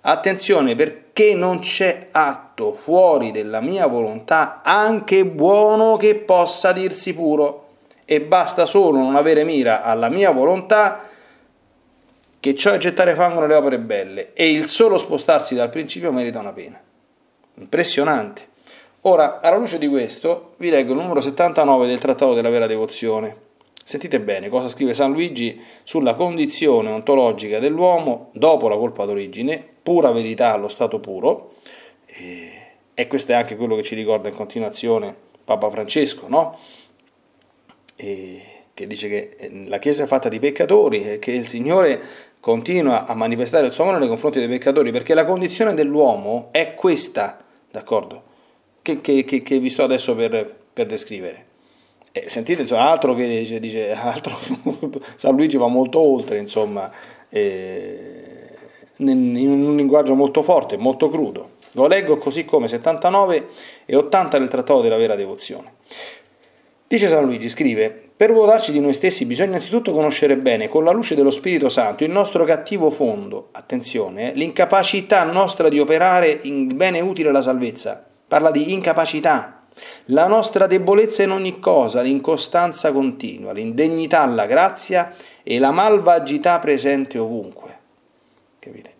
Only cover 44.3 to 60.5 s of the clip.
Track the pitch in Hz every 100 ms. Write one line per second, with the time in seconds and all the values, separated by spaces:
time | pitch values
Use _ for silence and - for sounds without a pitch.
44.3 | 135 120 123 139 139 123 117 117 160 160
45.3 | 185 180 180 220 165 143 147 139 - 101
46.3 | 117 - 156 160 - 185 165 - - 104
47.3 | - _ _ _ 110 - 110 - - _
48.3 | _ _ _ _ _ - 147 - 139 131
49.3 | 135 127 135 127 127 131 131 - 117 113
50.3 | 110 104 - _ - 110 107 - 104 90
51.3 | - _ _ _ _ _ _ _ - -
52.3 | 120 113 175 127 117 131 160 143 120 123
53.3 | 113 113 113 113 110 104 107 120 110 -
54.3 | - - 254 - - 151 135 - - -
55.3 | 135 156 139 120 123 131 160 156 127 104
56.3 | 104 101 - 107 101 95 - - - _
57.3 | 107 101 95 95 92 95 - - - -
58.3 | - - - - _ _ _ 139 131 123
59.3 | 120 135 139 143 147 139 147 139 135 143
60.3 | 147 151